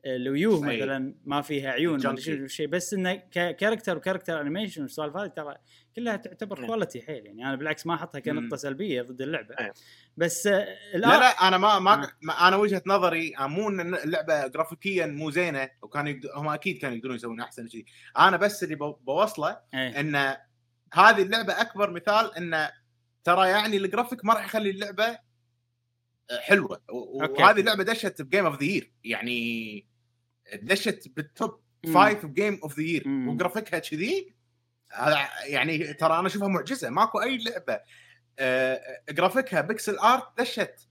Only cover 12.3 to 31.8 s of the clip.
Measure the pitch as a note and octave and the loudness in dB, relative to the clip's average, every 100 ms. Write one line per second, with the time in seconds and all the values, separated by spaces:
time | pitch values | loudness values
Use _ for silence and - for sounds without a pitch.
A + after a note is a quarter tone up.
12.3 | D3+ F3 G3 G#3 G3 F#3 G3 F3+ E3 E3 | 6 6 6 2 0 2 2 4 0 -4
13.3 | - C#3 D#3+ G#3+ F#3+ E3+ F3+ D3 E3+ D#3 | -4 -2 -2 -2 -2 -4 -4 -2 -4 0
14.3 | D#3 C3 D3+ D#3+ E3+ G3 F#3 D#3+ C#3+ D#3 | 0 0 -2 -4 -4 -2 0 0 -2 -4
15.3 | D3 F3 C#3+ C3 _ - D3 D3 C3+ C3 | 0 0 0 -4 _ -8 -4 -4 -6 -10
16.3 | C#3+ D3+ D3+ G3 D#3+ C#3+ A#2 B2+ A#2+ A#2+ | -6 -4 -4 -4 -4 -6 -6 -8 -8 -8
17.3 | A2+ A#2+ - A2+ A2+ G2+ - - B2 F3 | -10 -12 -12 -16 -16 -20 -20 -8 6 6
18.3 | G3 G3+ G3+ E3+ D3+ D3 D3 B2 D3+ G#3 | 8 0 0 -6 -4 -6 -8 -4 0 0
19.3 | - D#3 G#3+ _ C3 C3 A#2 D3+ C#3+ C#3 | 0 -4 -4 _ -6 -4 -4 -2 0 0
20.3 | C3+ _ _ _ _ _ E3+ G#3 G3+ F#3+ | -4 _ _ _ _ _ 8 8 8 2
21.3 | A3+ G#3 F3+ A3+ G3 G3+ E3+ F#3+ G#3 A3+ | 0 -2 -2 -2 0 -4 -2 0 2 2
22.3 | E3 E3+ D#3+ D3+ - _ _ _ _ - | -4 -4 -2 -4 -6 _ _ _ _ 2
23.3 | F3+ F#3 G3+ G#3+ G3+ G3 G3+ A#3+ B3+ G3+ | 4 6 4 2 0 0 -2 -4 -4 2
24.3 | A3 G3 A3+ G3+ G3 G3+ G3+ A3 A#3 _ | 2 2 -2 -2 -4 -8 -2 -2 -2 _
25.3 | _ _ _ _ _ _ _ _ _ _ | _ _ _ _ _ _ _ _ _ _
26.3 | B2 - G3 - - - A#2+ A2+ C3 D#3 | -10 2 2 2 -8 -12 -12 -10 -4 -4
27.3 | C#3+ F#3+ G#3+ G#3 G#3 F#3+ A3+ G3+ - C3+ | 6 8 8 2 0 -2 -2 -4 -8 -2
28.3 | F#3+ F3 C3+ C#3+ F#3+ - _ A2+ A2 A2+ | 0 0 0 -2 -2 -6 _ -8 -6 -4
29.3 | B2 A#2 A#2 A2 G#2 _ _ _ _ _ | -4 -4 -6 -8 -12 _ _ _ _ _
30.3 | _ - G#2 - G3 A3+ - - - D3+ | _ -18 -16 -2 0 0 -6 -10 -14 -14
31.3 | - A3+ - _ _ | -6 -8 -8 _ _